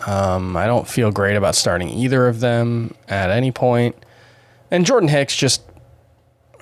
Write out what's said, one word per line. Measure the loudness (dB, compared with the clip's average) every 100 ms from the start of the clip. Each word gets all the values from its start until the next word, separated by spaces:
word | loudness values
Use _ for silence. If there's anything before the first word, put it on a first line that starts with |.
| -6
um, | -2 0 0 -2 -2
I | 0
don't | 0 -2
feel | 0 0
great | 2 0 2
about | 0
starting | 0 0 -2 -2
either | -4 0 2 2
of | 2
them | 0 0 0 -2 -6 -10 -6
at | -2 0
any | 0 0
point. | 0 0 2 0 -4 -20 -20 -20 _ _ _ -4
And | 0 2
Jordan | 2 4
Hicks, | 2 0 0
just, | 0 -2 -6 -20 -20 -20 _ _ _ _ _ -12